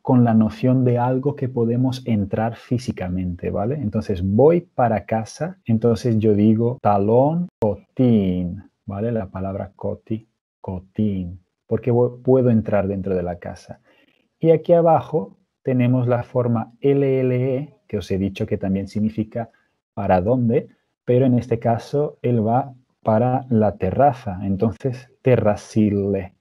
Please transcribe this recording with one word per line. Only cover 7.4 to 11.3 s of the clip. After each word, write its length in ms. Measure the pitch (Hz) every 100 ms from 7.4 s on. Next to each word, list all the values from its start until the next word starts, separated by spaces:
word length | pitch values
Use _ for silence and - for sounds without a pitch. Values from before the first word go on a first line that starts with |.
| 175 _
kotiin, 1080 | 110 101 _ - 127 110 95 90 90 92 - _ -
¿vale? 260 | 98 113
La 140 | 113 95
palabra 460 | - 95 98 92 _
koti, 500 | 101 101 _ 110 _ _ _ _
kotiin, 800 | - 92 - - 107 98 90